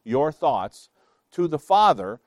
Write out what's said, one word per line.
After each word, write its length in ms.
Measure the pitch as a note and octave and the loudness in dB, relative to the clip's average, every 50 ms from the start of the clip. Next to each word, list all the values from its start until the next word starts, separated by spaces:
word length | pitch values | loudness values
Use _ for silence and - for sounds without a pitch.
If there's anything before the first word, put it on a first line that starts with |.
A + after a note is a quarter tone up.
| _ | _
your 300 | A2 A#2 C3 C#3+ D#3 D3+ | -4 -2 0 0 -2 -2
thoughts 560 | - - D3+ B2+ G2+ F#2 G#2+ - - - _ _ _ _ _ _ _ _ _ _ | -2 -2 -2 -2 -2 -4 -8 -12 -16 -20 _ _ _ _ _ _ _ _ _ _
to 140 | - F3 | -4 -4
the 120 | E3+ D3+ D3 | -4 -4 -6
Father 600 | - - F#3+ G3+ G#3+ G#3 D#3 G#2 F#2 F#2+ A2 - _ | -2 0 2 4 4 4 2 2 -4 -8 -10 -12 _